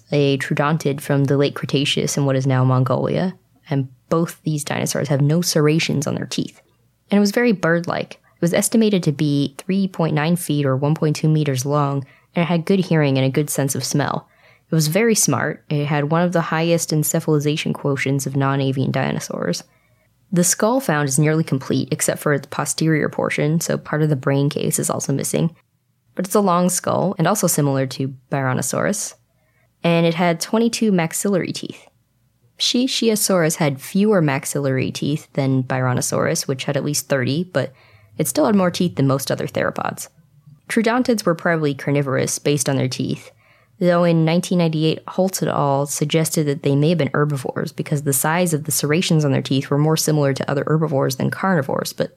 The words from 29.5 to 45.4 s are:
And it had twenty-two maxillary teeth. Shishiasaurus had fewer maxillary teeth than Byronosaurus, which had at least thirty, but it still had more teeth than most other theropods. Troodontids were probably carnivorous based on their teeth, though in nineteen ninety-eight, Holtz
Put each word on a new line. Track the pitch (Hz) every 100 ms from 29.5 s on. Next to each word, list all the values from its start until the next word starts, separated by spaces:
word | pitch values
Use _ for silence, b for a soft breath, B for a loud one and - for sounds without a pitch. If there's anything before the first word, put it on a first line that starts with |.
| _ _ _
And | 170 170
it | 170
had | 165 175 165
twenty-two | - 220 233 226 220
maxillary | 185 160 - 202 185 -
teeth. | - - - - _ _ _ _ _ _ -
Shishiasaurus | - 247 254 - 226 214 - 185 160 -
had | 151 131
fewer | - 190 214 196
maxillary | 151 135 - 143 139 131 90
teeth | - - 151 -
than | - 135 131
Byronosaurus, | 131 131 127 123 - - 127 165 -
which | 131
had | - 139
at |
least | 147 143 -
thirty, | 139 123 147
but | 180 139 123 - b b b b
it | 156
still | - 277
had | 202
more | 180
teeth | - 175 -
than | 135
most | 135 -
other | 139 -
theropods. | - - - - - - _ _ _ - - -
Troodontids | 233 220 247 247 214
were | 180 165
probably | 180 165 151
carnivorous | 139 - 143 135 131 120 -
based | 147 147 -
on | 131
their | 127
teeth, | 127 131 - - - b b b -
though | 175 175
in | 175 165
nineteen | 160 175 - 180
ninety-eight, | 165 156 156 - -
Holtz | - 190 -